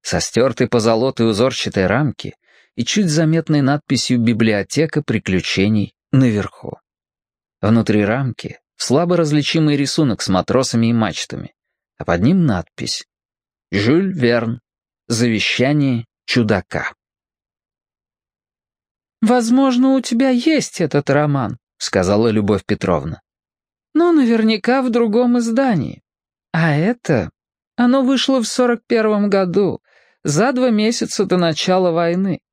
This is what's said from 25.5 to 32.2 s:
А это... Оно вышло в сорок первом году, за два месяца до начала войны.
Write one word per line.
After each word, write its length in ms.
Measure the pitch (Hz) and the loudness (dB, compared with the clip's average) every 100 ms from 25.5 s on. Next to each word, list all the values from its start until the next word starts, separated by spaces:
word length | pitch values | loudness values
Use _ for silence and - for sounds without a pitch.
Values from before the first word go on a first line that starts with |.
| 226 269 185 85 - _ _ _ _ _ | 0 0 0 -4 -10 _ _ _ _ _
А 220 | 165 165 | -2 0
это... 560 | 147 180 240 - 135 87 _ _ _ _ - | 2 0 -2 0 0 -2 _ _ _ _ -2
Оно 260 | 240 269 | 2 2
вышло 380 | 254 269 - 269 | 2 0 2 0
в 60 | 220 | -2
сорок 360 | - 247 233 _ | 0 0 0 _
первом 420 | 233 220 208 208 | 0 2 0 2
году, 520 | 196 185 175 190 - _ _ _ _ | 0 2 0 0 -2 _ _ _ _
за 300 | - 147 233 | -4 0 0
два 180 | 247 254 | 0 0
месяца 540 | 214 214 240 220 - | 2 0 -2 -6 -4
до 120 | 196 185 | 0 0
начала 540 | 170 151 - 185 185 | 0 -2 0 2 2
войны. 500 | 165 170 175 | 0 0 0